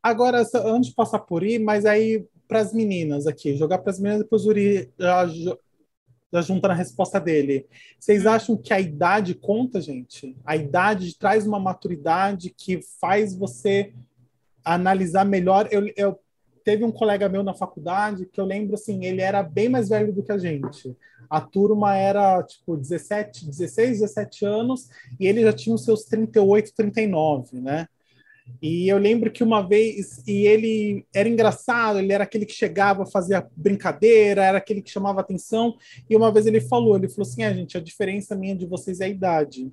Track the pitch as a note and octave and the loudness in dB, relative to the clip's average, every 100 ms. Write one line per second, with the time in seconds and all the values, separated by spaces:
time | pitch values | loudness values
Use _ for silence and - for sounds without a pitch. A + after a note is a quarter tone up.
0 | A3+ A3+ B3 B3 A3+ B3 G#3+ A3+ B3 - | 0 2 2 2 0 0 0 0 0 0
1 | A3 G#3 - E3+ G3 A#3 G#3+ G#3+ G#3 G#3+ | -2 -2 -4 -2 -2 0 0 2 4 4
2 | A3 A3 - _ _ A3 G3+ A3 G#3+ F3+ | 2 -2 -6 _ _ -2 0 0 0 -2
3 | D#3+ C#3+ D3 C#3 D3+ C3+ D#3 - G3+ F#3+ | -2 -2 -4 -4 -4 -2 0 -2 -4 -4
4 | G3+ G#3+ G#3+ A3 G3+ G#3 G3+ G3 - - | -2 -2 0 0 2 2 2 0 -4 -2
5 | F3+ F3+ F3+ D#3+ E3+ - _ _ _ _ | 2 2 0 -4 -8 -8 _ _ _ _
6 | _ _ _ F3 E3 F#3+ G3 E3+ F3+ - | _ _ _ -4 -2 0 0 -2 -4 -4
7 | F3+ G3+ E3 D#3 C#3 C3+ - - - _ | -2 -2 0 0 0 -4 -6 -20 -20 _
8 | - G#3 G#3 A3+ A3 G#3+ - G3+ F3+ D3 | 0 2 4 2 0 -4 0 -2 -2 -2
9 | F3 G#3 F3+ E3+ - G#3+ B3+ G3+ D3+ C3 | 0 2 -2 -6 -4 -2 -2 -4 -8 -12
10 | B2+ - C3+ C3 - D#3 C#3+ F3 G3 G3+ | -14 -18 -18 -16 -6 -4 -2 0 0 0
11 | F3 - G3+ G#3+ G#3 G3+ F#3+ F#3 F3+ E3 | -6 -4 0 2 0 -2 -4 -6 -8 -6
12 | D3+ F3 G3 G3 F3 - - F3+ - - | -2 0 0 -4 -12 -14 -8 -8 -8 -8
13 | F3 G3+ G#3 F#3 F#3+ - G3+ G3+ G3+ - | 0 0 0 -4 -8 -4 -2 0 -2 -12
14 | - _ _ _ _ _ E3 F3 F#3 G3 | -20 _ _ _ _ _ -2 0 2 0
15 | F3+ F#3 G3+ G3 F3+ F#3+ G#3 G#3 G#3 G3+ | 0 0 2 2 4 2 2 -2 -2 -2
16 | G3+ F#3+ _ _ _ _ - G#3+ A#3 A3 | -2 -2 _ _ _ _ -2 0 0 0
17 | G#3+ G3+ G3 F#3+ G3 F#3 F#3 - D#3 F#3+ | 0 0 0 -2 -4 -6 -10 -8 -6 -2
18 | G#3 G3 F#3 - F#3+ G3+ G3+ G#3 - F#3+ | -2 -4 -8 -6 -4 -4 -6 -6 -6 -8
19 | F3+ F#3 F#3 G3+ E3+ F3 A#3 B3+ G3 G#3+ | -6 -4 -2 -2 -2 0 0 0 0 0
20 | G#3+ G3 G3 G3+ F3 D3 C3 - C3 B2 | 0 -4 -4 -4 -4 -4 -8 -10 -16 -18
21 | _ _ - D#3 - G3 G#3 G#3+ G#3 G3 | _ _ -6 -6 -2 0 2 2 2 2
22 | G3 G3+ G3 F3+ E3+ - - D#3+ C3+ E3+ | 0 2 4 2 -2 -14 -8 -8 -6 -8
23 | - G#3 G#3 - D#3 C#3+ E3+ - A#3+ G#3+ | -4 -6 -6 -12 -14 -8 -6 0 0 2
24 | G#3 G#3+ G#3 - G3+ G#3 A#3+ B3+ - - | -2 -4 -8 -4 -2 -2 -2 -4 -8 -20
25 | - - F#3+ A3 A3 G#3+ A3+ A3+ A3+ A3 | -20 -2 0 4 2 2 -2 -2 0 -2
26 | - A3 A3 A3 G3 G#3 G#3+ - G#3+ G#3+ | 0 -2 2 4 6 4 2 -4 -2 0
27 | G#3+ E3+ D#3 C#3 B2 B2+ B2+ D3+ E3 _ | -2 0 0 -2 -6 -10 -6 -6 -6 _
28 | _ _ _ _ - B2 D#3 E3+ F#3 G3 | _ _ _ _ -20 -10 -6 -2 0 2
29 | G3+ A#3 A3 - A3+ A3 F#3 G#3 A3 G3+ | 2 2 0 0 2 2 4 2 2 -2
30 | F#3 - - G3+ G#3 A3 A3+ A3 G#3 G3+ | -12 -12 -4 2 6 4 4 0 -2 -4
31 | - G3 A3 A3+ A3 - - A#3 A3 G3+ | -4 0 2 4 2 2 -2 0 0 0
32 | G3 G3 G3+ A3 G#3 - G3 E3 G3+ G3 | 0 0 -2 -4 -6 -4 -4 2 2 2
33 | F#3+ G3+ F3 F#3+ - - F3 G3 F#3 - | -2 -4 0 -2 -2 -4 -2 0 -2 2
34 | A3 A3+ G#3 G3 F#3+ G3 G3 G#3 - G3+ | 6 8 6 4 4 2 -2 -8 -6 -6
35 | G3 F#3+ F#3+ F#3 - A3 A#3 A3+ - - | -4 -4 -6 -8 -4 -2 -2 -4 -20 -20
36 | - A3 A3+ G#3 A3 A3 - A#3+ A#3 G3 | 2 4 6 4 4 2 2 2 4 4
37 | F#3 - G3 - A3 F#3 F3 F3+ D#3+ - | 0 -6 -8 -4 -4 -4 -6 -10 -12 -6
38 | G3 G3+ G3 G3 F#3+ F#3+ F3 F3 - F3+ | -6 -6 -8 -8 -6 -8 -8 -8 -8 -6
39 | F#3+ G3+ F#3 D#3+ C#3+ B2+ C3 | -6 -2 0 0 -2 -6 -14